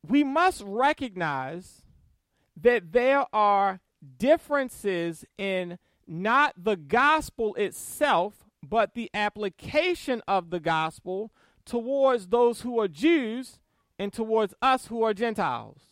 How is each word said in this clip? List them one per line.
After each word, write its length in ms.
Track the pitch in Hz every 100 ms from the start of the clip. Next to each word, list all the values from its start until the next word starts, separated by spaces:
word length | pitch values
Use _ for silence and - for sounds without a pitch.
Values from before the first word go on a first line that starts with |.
| 151
We 180 | 269
must 380 | 285 285 370 359
recognize 1160 | 202 202 277 302 254 180 165 139 131 165 180 _ _ _ _ _ _ _ _ -
that 360 | 202 240 175
there 340 | 214 247 277 269
are 480 | 214 208 202 196 190 _ _ 143 127
differences 1080 | 240 311 - 285 254 - 202 180 170 160 - -
in 420 | 196 190 175 175 _ _ -
not 480 | 165 202 254 294 -
the 200 | 180 196
gospel 800 | 143 220 277 311 294 - 220 -
itself, 880 | 202 - - - 294 190 190 _ _ _ 139
but 280 | 220 208
the 160 | - 226
application 1120 | 214 208 208 208 - - 302 359 349 - 240 -
of 240 | 196 170
the 100 | 175
gospel 720 | 165 160 160 - - 190 220 _ _ _ -
towards 600 | 240 226 277 269 247 180
those 340 | 240 240 233
who 180 | 247 233
are 80 | 208
Jews 720 | 147 277 339 233 233 254 - _ _ _ _
and 140 | 202
towards 420 | 208 220 220 214 -
us 240 | 254 262 -
who 160 | 226
are 100 | 220
Gentiles. 720 | 202 233 214 165 120 110 - _